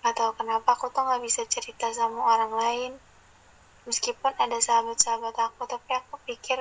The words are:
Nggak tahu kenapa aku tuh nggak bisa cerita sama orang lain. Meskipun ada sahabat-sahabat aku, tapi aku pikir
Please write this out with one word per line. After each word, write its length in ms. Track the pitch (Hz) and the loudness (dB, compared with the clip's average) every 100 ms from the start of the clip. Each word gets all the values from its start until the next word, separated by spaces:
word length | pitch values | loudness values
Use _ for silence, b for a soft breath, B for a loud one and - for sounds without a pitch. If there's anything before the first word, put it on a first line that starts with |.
Nggak 160 | 233 233 | 0 2
tahu 140 | 226 | 0
kenapa 400 | 220 226 226 226 | 0 -2 0 4
aku 160 | 240 247 | 2 0
tuh 160 | - 262 | -2 2
nggak 160 | 254 | 0
bisa 240 | 240 233 226 | 2 -2 0
cerita 480 | - - 233 226 | -4 -6 -4 -4
sama 320 | 226 226 226 233 | 0 -2 2 4
orang 320 | 226 220 220 | 4 4 0
lain. 340 | 233 240 254 262 _ - - - - - - - - | 0 0 -4 -10 _ -20 -20 -20 -20 -20 -20 -20 -6
Meskipun 480 | 233 - 233 262 | -4 -4 -2 -2
ada 240 | 240 240 233 | 0 -2 -2
sahabat-sahabat 800 | 226 233 226 233 247 226 233 226 | 2 2 2 0 0 0 -4 -2
aku, 320 | 226 - - | -4 -2 -10
tapi 240 | 240 _ | -10 _
aku 240 | 254 - - - | -4 -4 -16 -12
pikir 320 | 240 - 262 | -12 -4 -4